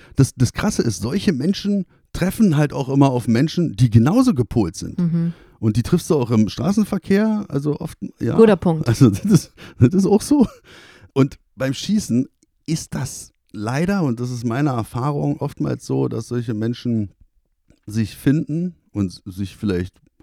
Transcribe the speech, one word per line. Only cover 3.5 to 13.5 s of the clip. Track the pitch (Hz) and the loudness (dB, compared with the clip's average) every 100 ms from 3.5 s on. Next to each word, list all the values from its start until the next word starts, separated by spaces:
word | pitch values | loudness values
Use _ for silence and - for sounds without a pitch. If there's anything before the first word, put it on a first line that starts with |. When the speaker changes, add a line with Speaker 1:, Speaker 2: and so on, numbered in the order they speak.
| - 165 98 | 0 -2 2
Speaker 1:
die | 123 | 4
genauso | 110 120 220 254 | 6 4 4 2
gepolt | 208 - 123 90 - | 2 0 0 -2 -2
sind. | 87 - | -8 -4
Speaker 2:
Mhm. | 175 165 170 - - _ | -2 0 -2 -6 -14 _
Speaker 1:
Und | 110 107 | -2 0
die | |
triffst | - 175 - | 0 0 0
du | 156 | 0
auch | 117 | 2
im | 117 107 | 2 0
Straßenverkehr, | - 151 202 208 302 - 196 220 214 202 | 0 -2 0 -2 -4 -2 0 0 -2 -4
also | 143 147 147 | -6 -4 -6
oft, | 165 - - - | -8 -12 -14 -8
ja. | - - | -2 4
Speaker 2:
Guter | 220 190 | 6 6
Punkt. | 180 160 156 | 2 0 0
Speaker 1:
Also | 113 123 | 4 4
das | 98 | 4
ist, | 196 185 - _ - - | 2 2 0 _ -18 2
das | 123 | 2
ist | 185 190 | 4 2
auch | 202 | 2
so. | - 294 233 - _ - - - - | 2 2 2 -2 _ -20 -20 -20 -6
Und | - 135 - _ - | 0 0 -2 _ -8
beim | 135 | -6
Schießen | - - 208 - 113 135 _ _ _ - | -4 -2 -2 0 -2 -2 _ _ _ -6
ist | 156 - - | -6 -6 -8
das | 131 - - _ _ | -8 -10 -18 _ _